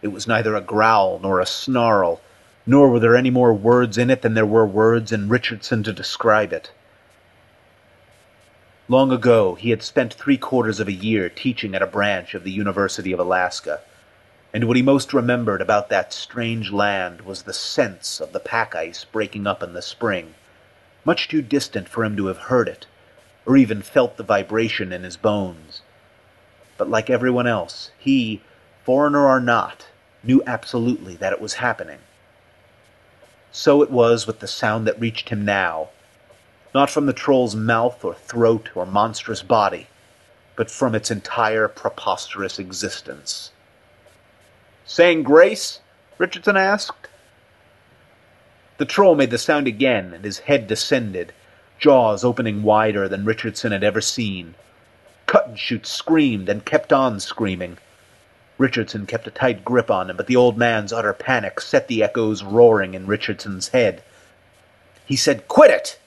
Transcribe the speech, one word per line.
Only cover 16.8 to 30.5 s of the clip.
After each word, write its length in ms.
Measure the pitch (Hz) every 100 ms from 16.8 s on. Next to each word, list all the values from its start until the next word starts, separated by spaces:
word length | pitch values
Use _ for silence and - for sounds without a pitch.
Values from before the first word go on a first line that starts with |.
| 101 98 90 87
was 200 | 95 95
the 100 | -
sense 680 | 92 - - 123 90 - -
of 100 | 78
the 80 | -
pack 360 | - 117 107 82
ice 280 | 82 87
breaking 440 | - 110 104 107 101
up 160 | 95
in 100 | 87
the 80 | 87
spring, 540 | - - 117 95 80 78 _ _ _ _ _ _
much 240 | - - -
too 140 | 156
distant 480 | 127 139 - 107 90
for 160 | - 110
him 100 | 104
to 120 | 98
have 100 | 92
heard 320 | - 127 101
it, 160 | - - _ _ _ _ _ -
or 120 | 139
even 240 | 120 104
felt 360 | 98 - 123 -
the 60 |
vibration 680 | 107 104 95 107 113 - 98
in 100 | 90
his 140 | 90 85
bones. 640 | 110 104 95 82 78 - _ _ _ _ _ _ _ _ _ _
But 120 | 98
like 200 | 110 110
everyone 380 | 123 127 123 123
else, 440 | 113 85 - - _
he, 440 | - 135 113 107 _ _ _ _
foreigner 420 | - 127 147 143 143
or 140 | 131
not, 460 | 123 117 95 - - _ _ _
knew 180 | 117 131
absolutely 680 | -